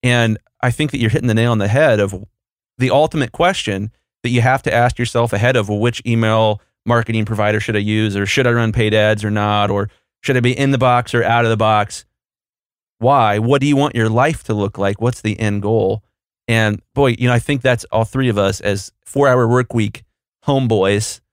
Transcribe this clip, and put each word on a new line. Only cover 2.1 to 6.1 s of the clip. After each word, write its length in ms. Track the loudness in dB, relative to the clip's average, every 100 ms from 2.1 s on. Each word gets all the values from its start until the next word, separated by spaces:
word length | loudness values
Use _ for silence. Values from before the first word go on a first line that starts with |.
| -2 -14 _ _ _ _ _
the 100 | 0
ultimate 420 | 2 0 -2 -6
question 600 | 0 0 0 -4 -4 -6 _ _ _
that 60 | -2
you 100 | 0
have 220 | 2 0
to 100 | 0
ask 240 | 0 0 0
yourself 340 | -4 -2 -2
ahead 240 | 0 2 0
of, 140 | 0
"Well, 80 | -2
which 240 | -2 -2
email 520 | -2